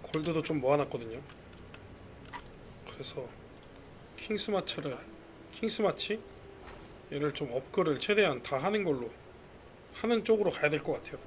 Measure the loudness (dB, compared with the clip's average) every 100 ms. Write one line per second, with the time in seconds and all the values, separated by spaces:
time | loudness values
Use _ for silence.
0 | -2 -2 0 0 2 2 6 6 6 -2
1 | -6 -8 -10 -16 -16 -16 -16 -16 -16 -16
2 | -16 -16 -12 -12 -12 -16 -16 -14 -14 -10
3 | -8 -8 -8 -12 -16 -18 -18 -18 -18 -18
4 | -16 -14 -2 -2 2 2 2 -2 -2 -4
5 | -10 -16 -18 -18 -16 -2 0 4 2 2
6 | 0 -2 -4 -16 -16 -16 -16 -14 -14 -16
7 | -8 -2 0 0 -2 -2 0 4 4 4
8 | 4 6 6 4 0 2 4 4 4 2
9 | 0 -8 -18 -18 -18 -18 -20 -20 -16 -4
10 | 2 4 6 6 6 4 4 4 0 -2
11 | -4 -12